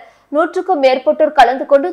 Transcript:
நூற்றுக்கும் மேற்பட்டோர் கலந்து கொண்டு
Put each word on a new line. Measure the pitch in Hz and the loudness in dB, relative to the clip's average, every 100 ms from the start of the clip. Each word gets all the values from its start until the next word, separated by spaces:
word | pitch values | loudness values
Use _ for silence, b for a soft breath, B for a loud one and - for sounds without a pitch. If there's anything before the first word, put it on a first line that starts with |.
| b b b 294 | b b b -4
நூற்றுக்கும் | 330 359 359 320 262 | -2 -4 -4 0 0
மேற்பட்டோர் | 262 302 302 302 285 | 0 -2 0 0 2
கலந்து | 240 269 302 | 2 2 0
கொண்டு | 277 359 | 0 0